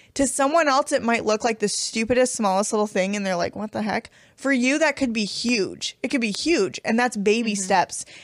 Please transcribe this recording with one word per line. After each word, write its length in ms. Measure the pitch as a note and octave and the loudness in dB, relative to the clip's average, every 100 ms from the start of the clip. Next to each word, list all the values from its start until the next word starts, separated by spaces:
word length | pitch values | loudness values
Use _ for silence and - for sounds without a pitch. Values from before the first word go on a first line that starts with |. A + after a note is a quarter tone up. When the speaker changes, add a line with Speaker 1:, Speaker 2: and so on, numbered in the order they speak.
| _ | _
Speaker 1:
To 120 | - C#4 | -2 -2
someone 400 | - C#4 E4 D4 | 2 2 4 4
else, 240 | C4+ C#4+ | 2 2
it 100 | D4 | 0
might 200 | A#3 A3+ | 2 0
look 200 | G#3 G#3+ | 2 0
like 160 | A#3+ A3 | 0 0
the 80 | G#3 | -2
stupidest, 640 | - - A3 A3+ B3 B3 | -2 -4 -4 0 2 2
smallest 380 | - G3+ F#3+ G#3+ | 2 0 2 0
little 160 | G#3+ G#3 | 0 0
thing, 260 | G3 F#3+ | 0 -2
and 100 | G#3 | -2
they're 120 | F#3+ F3 | -2 -2
like, 180 | G3+ | -2
"What 160 | G3 G#3+ | -4 -8
the 120 | A3 | -6
heck?" 280 | G#3+ A3+ - _ _ | -4 -4 -6 _ _
For 160 | _ C4 | _ 0
you, 280 | C4 B3+ D4 | 2 2 2
that 160 | D#4 C#4 | 0 0
could 160 | C4 | -2
be 140 | A3 G3+ | -2 -4
huge. 720 | - A#3 A#3 C#3 - - - | -4 -2 0 -2 -4 -10 -6
It 60 | A#3 | -4
could 120 | C#4 | -2
be 120 | A3+ | -2
huge, 480 | F#3+ D#4 D#4+ F#3 - | -2 0 0 0 -2
and 140 | - A3+ | -2 0
that's 180 | B3 G#3+ | 0 0
baby 360 | G3+ A3+ A3 | 2 2 0
Speaker 2:
Mm-hmm. 100 | G3+ | -4
Speaker 1:
steps. 420 | F#3+ F#3 - - - - | 2 2 2 -4 -14 -18